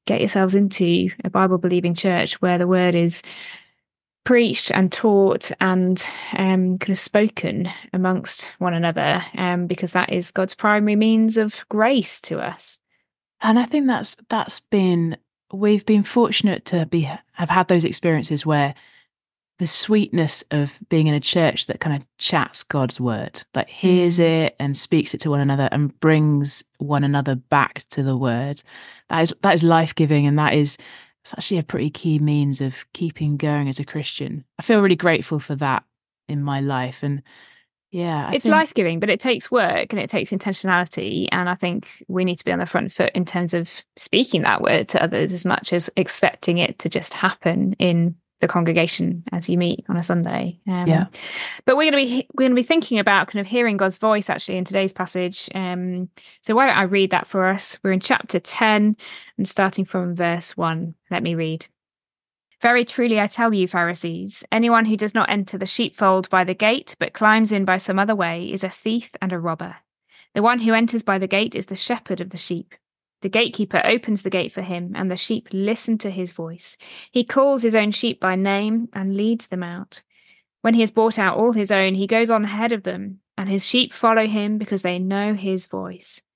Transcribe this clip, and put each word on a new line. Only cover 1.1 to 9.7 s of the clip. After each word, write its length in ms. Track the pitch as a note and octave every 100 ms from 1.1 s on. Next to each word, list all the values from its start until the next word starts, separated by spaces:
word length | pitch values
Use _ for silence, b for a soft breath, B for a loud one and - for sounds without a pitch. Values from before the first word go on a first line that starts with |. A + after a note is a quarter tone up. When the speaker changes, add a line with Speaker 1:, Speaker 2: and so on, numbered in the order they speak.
| -
Speaker 1:
a 80 | F#3
Bible-believing 640 | F3+ F#3 F3+ F3 F3+ F3 E3+
church 440 | F#3+ F3 D#3+ -
where 200 | F3+ F3
the 80 | F3+
word 260 | F#3 F3+
is 300 | F3 E3+ - - B B B B B _ _ _ _ -
preached 460 | B3 A3+ - -
and 180 | - F#3
taught 600 | - A3+ G3+ F#3+ - - -
and, 480 | F#3 F#3 F#3 F#3 - B B -
um, 400 | F#3+ F#3 F#3 F#3
kind 140 | -
of 60 | F#3+
spoken 680 | - G#3 G#3+ - - - F3 B -
amongst 640 | F#3 F#3 F#3 - - - -
one 140 | F3+
another, 480 | E3+ E3+ E3 D3 F3 - -
um, 300 | F3+ F3+
because 240 | F3